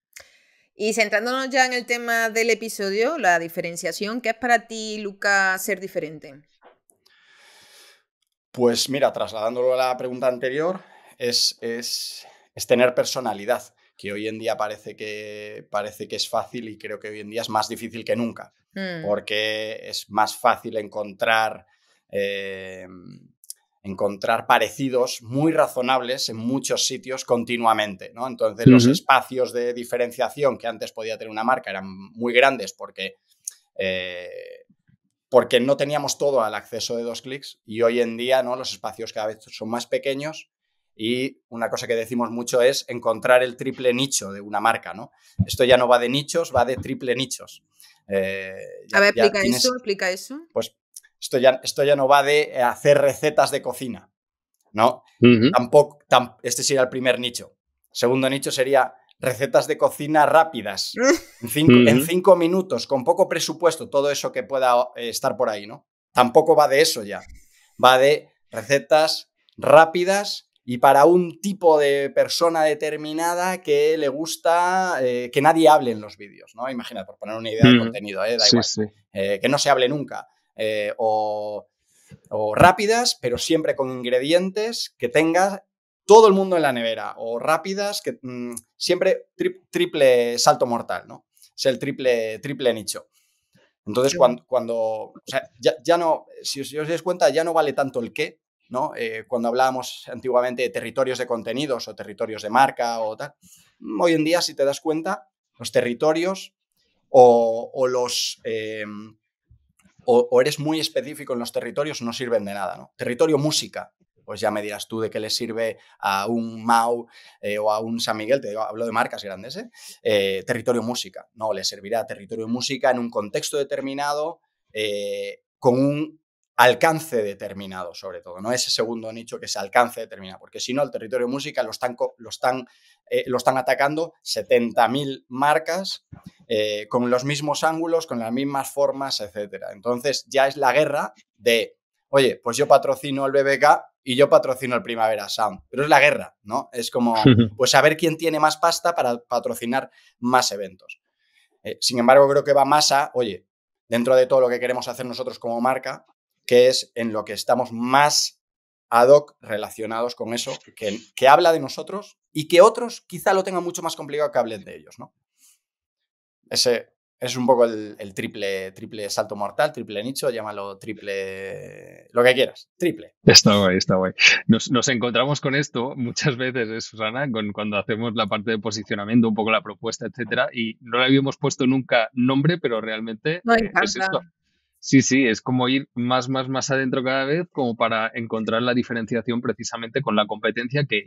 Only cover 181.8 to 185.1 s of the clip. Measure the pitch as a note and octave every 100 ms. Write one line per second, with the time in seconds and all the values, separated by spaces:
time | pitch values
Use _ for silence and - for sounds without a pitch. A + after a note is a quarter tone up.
181.8 | B2 B2 A2 A#2+ B2+ C3+ D3+ F3 C#3+ A2+
182.8 | A2 A2 A2+ A2 D3+ E3+ A3+ A3+ G#3 F3
183.8 | G3+ F#3+ F#3+ F#3+ - _ _ _ _ _
184.8 | - C3+ -